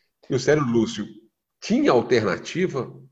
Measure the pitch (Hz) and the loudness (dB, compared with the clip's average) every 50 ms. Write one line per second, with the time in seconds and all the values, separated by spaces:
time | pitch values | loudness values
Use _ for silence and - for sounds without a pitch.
0 | _ _ _ _ _ - 139 123 131 135 151 151 139 117 117 117 107 - - 107 | _ _ _ _ _ -4 -4 0 2 2 2 2 2 2 2 2 2 0 -2 -6
1 | 98 - - - - _ _ _ _ _ _ _ - - 220 294 294 180 131 117 | -10 -12 -14 -20 -20 _ _ _ _ _ _ _ -4 -2 0 2 4 4 4 2
2 | 113 - 127 113 107 95 85 - - - - 165 185 - 143 131 107 - - - | 2 2 2 2 2 0 -2 -4 -6 -6 -4 -4 -4 -2 -4 -6 -8 -10 -14 -20
3 | - - | -20 -20